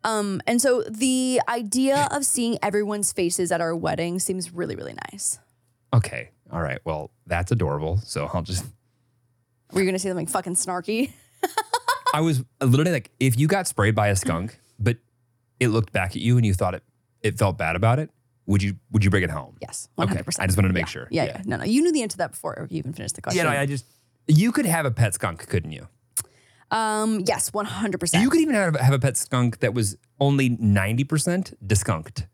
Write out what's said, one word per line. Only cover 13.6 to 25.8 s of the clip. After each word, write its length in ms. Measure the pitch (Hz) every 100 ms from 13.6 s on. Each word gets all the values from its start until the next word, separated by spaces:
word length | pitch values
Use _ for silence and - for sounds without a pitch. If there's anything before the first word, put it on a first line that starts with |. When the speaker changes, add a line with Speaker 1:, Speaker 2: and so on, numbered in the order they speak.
| -
Speaker 2:
sprayed 280 | - 104
by 140 | 107 104
a 80 | 98
skunk, 420 | - 82 104 - _ -
but 180 | 107 120 _ _ _ _ _ _
it 80 | 123
looked 240 | 110 110
back 180 | 101 92
at 100 | -
you 140 | 113 123
and 80 | 107
you 80 |
thought 200 | 90 92
it, 80 | 90 _ _ _ _
it 140 | 107 87
felt 200 | 101 82
bad 180 | 80 87
about 220 | 113 127
it, 120 | 156 _ _ _ -
would 160 | 98
you, 140 | 101 95 _
would 120 | 107
you 60 | 98
bring 140 | 98
it 60 | 87
home? 260 | 78 65 -
Speaker 1:
Yes, 280 | - - -
Speaker 2:
Okay. 20 | -
Speaker 1:
one 120 | 87
hundred 160 | -
percent. 200 | - -
Speaker 2:
I 20 | 95
just 100 | 92
wanted 120 | 95
to 60 |
make 80 | 90 82
Speaker 1:
Yeah. 0 |
Speaker 2:
sure. 180 | - -
Speaker 1:
Yeah, 140 | 165
Speaker 2:
Yeah. 80 | 131 -
Speaker 1:
yeah. 60 |
No, 120 | 190 123
no. 60 |
You 180 | 196 247
knew 100 | 339
the 100 | 302
answer 100 | 220
to 40 | 185
that 120 | 165
before 360 | - - - -
you 80 | -
even 160 | -
finished 220 | 160 - -
the 60 | -
Speaker 2:
Yeah, 80 | 180
no, 60 | 160
Speaker 1:
question. 120 | 143
Speaker 2:
I 40 | 143
just, 180 | 139 - _ _ _ -
you 260 | 156 226
could 120 | 302
have 220 | 226 165 143
a 40 |
pet 220 | 113 110
skunk, 320 | - 98 82 -
couldn't 240 | 90 76
you? 140 | 78